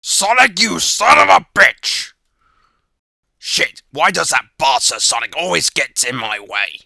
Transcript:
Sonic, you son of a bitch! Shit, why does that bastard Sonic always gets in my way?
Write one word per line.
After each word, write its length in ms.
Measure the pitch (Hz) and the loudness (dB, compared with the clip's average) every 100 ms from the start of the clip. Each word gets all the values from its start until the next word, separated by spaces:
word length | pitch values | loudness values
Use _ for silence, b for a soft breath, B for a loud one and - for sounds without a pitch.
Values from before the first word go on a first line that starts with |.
Sonic, 600 | - - 196 247 254 175 | -2 -2 2 2 2 0
you 180 | 226 170 | -2 -2
son 400 | - - 214 294 | -4 0 2 4
of 100 | 196 | 6
a 180 | 185 170 - | 4 2 2
bitch! 540 | 190 - - - - _ _ _ _ _ _ _ _ _ _ _ _ _ | 2 2 -6 -6 -8 _ _ _ _ _ _ _ _ _ _ _ _ _
Shit, 440 | - - 147 - _ | -4 -2 -2 -4 _
why 200 | 131 175 | 0 2
does 180 | 170 165 | 2 0
that 160 | 131 - _ | -2 -4 _
bastard 420 | 151 127 - 113 | 0 2 0 0
Sonic 360 | - 120 117 151 | -2 -2 -4 -6
always 340 | 175 175 - | -2 0 0
gets 340 | - 139 - | -4 -4 -4
in 120 | 120 127 | -4 -4
my 220 | 110 107 | -6 -8
way? 400 | 101 101 98 78 | -6 -6 -6 -8